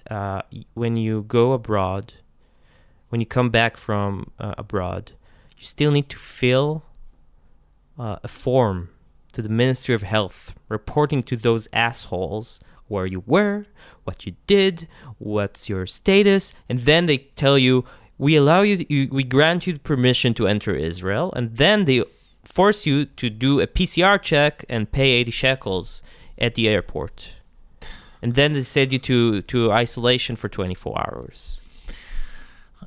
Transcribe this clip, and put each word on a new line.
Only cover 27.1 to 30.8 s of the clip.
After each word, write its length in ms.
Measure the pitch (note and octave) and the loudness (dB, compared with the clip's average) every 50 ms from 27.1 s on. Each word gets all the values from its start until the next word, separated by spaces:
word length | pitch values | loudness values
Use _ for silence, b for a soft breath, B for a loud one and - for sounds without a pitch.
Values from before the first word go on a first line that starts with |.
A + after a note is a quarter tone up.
| - - - - - - - _ _ - - - - _ B B B B B B B B - | -12 -16 -20 -20 -20 -20 -20 _ _ -20 -20 -20 -20 _ B B B B B B B B -6
And 100 | A#2+ B2 | -2 2
then 180 | C#3 C#3+ D3+ D3+ | 2 2 2 2
they 80 | C#3 B2+ | -2 -4
send 280 | - - D3 C3+ C3 | -2 0 0 2 2
you 80 | C3+ B2+ | 0 -2
to, 420 | - - B2+ A#2+ A#2 A#2 G#2 G2 - | 0 0 2 4 4 2 2 0 -2
to 280 | - - A#2+ A#2 A2 | -4 -2 0 2 2
isolation 640 | G2+ A#2 A#2+ A#2 - A#2+ A#2 B2 B2+ B2 - - A#2 | 2 2 0 -2 -4 -2 0 2 2 0 -2 -4 -6
for 140 | - - G2+ | -8 -8 -8
twenty-four 480 | - - F#2 F2+ F#2 - | -6 -6 -6 -6 -6 -8